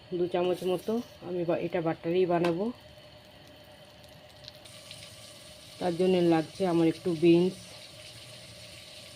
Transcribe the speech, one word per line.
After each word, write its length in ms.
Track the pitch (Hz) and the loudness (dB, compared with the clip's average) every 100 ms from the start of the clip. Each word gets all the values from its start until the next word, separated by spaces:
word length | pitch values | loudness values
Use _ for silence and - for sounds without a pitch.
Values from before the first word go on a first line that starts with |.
| - | -6
দু 140 | 175 175 | -2 0
চামচ 360 | 175 180 175 | 0 0 0
মতো। 380 | 180 180 - 226 - - - | -2 -2 -2 -4 -6 -12 -8
আমি 140 | 180 | -4
বা-, 160 | 170 170 | -2 -2
এটা 220 | 170 190 | -2 -2
বাটারেই 440 | 165 160 165 180 180 | -2 -2 -2 0 2
বানাবো। 460 | 170 175 170 220 - - - - - - - - - - - - - - - - - - - - - - - - - - - - - - - | 2 2 0 -4 -6 -14 -20 -20 -20 -20 -20 -20 -20 -20 -20 -20 -20 -20 -20 -20 -20 -20 -18 -20 -20 -18 -18 -18 -18 -20 -20 -20 -20 -20 -6
তার 140 | 180 170 | -4 2
জন্য 200 | 185 185 | 4 4
লাগছে 500 | 175 165 156 - 190 | 4 4 0 -2 0
আমার 200 | 165 165 | 4 2
একটু 220 | 160 185 160 | 2 -2 4
বিনস, 380 | 170 170 185 190 - - - - - - - - - - - - - - - | 8 8 6 0 -12 -18 -20 -20 -20 -20 -20 -20 -20 -20 -20 -20 -20 -20 -20